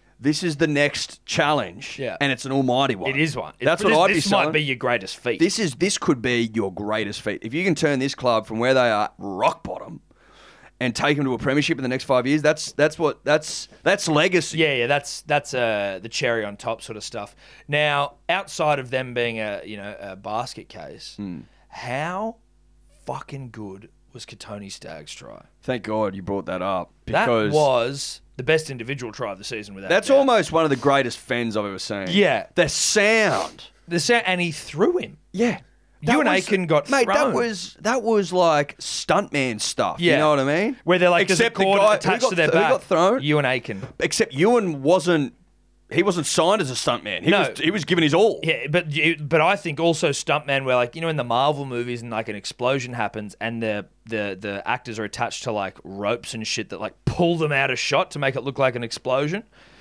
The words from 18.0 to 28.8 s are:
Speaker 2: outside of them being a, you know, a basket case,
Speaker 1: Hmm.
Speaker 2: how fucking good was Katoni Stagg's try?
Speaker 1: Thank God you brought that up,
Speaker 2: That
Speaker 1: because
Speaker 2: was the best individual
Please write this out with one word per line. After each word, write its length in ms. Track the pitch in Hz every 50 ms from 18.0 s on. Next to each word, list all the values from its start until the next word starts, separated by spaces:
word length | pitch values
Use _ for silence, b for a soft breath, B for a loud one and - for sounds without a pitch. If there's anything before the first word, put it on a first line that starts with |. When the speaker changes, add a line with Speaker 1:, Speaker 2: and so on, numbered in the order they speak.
| 143 - - _ _
Speaker 2:
outside 520 | - 170 190 196 - - - 165 151 147 135
of 100 | 131 120
them 240 | 123 131 131 127 120
being 260 | 120 120 117 113 113
a, 220 | 107 107 101 92 -
you 120 | 98 107
know, 180 | 101 98 104 101 -
a 160 | 98 98 95
basket 520 | 95 104 110 107 113 127 - - - -
case, 460 | _ - 98 76 69 82 - - - -
Speaker 1:
Hmm. 240 | - 104 95 90 71 - b b b b b
Speaker 2:
how 680 | - - - 123 123 135 151 170 180 196 220 226 233 _ _ _ _ _ _ _ _ _ _ _ _ _ -
fucking 440 | - 131 135 - - 147 135 131 120
good 380 | 110 113 107 98 95 98 - - _ _ _ _ -
was 120 | 117 -
Katoni 460 | - 110 - - - 107 104 101 95
Stagg's 420 | - - - - 80 78 76 - -
try? 320 | - - 58 52 - - _ _ _
Speaker 1:
Thank 220 | - - 127 117 92
God 320 | 107 107 110 107 98 95
you 60 | 98
brought 240 | 90 92 101 98 -
that 140 | - 92 90
up, 300 | 90 98 95 90 87 _ _ _ -
Speaker 2:
That 200 | - - 165 220
Speaker 1:
because 280 | - 117 113 107 104 147
Speaker 2:
was 680 | 151 151 139 127 120 117 131 139 139 - - - - _ _ -
the 60 | - 131
best 260 | 151 160 160 156 143
individual 420 | 135 117